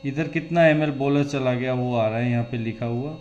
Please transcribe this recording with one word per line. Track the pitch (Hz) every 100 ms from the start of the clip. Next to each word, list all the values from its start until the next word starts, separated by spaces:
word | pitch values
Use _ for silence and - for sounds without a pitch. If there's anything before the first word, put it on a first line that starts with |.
इधर | 143 135 160
कितना | 170 160 170 165
एमएल | 151 151
बोलस | 135 139 143 143
चला | 143 127
गया | 123 127
वो | 127 123 120
आ | 110
रहा | 113
है | 123
यहाँ | 120
पे | 120 123
लिखा | 113 110 120
हुआ। | 120 143 160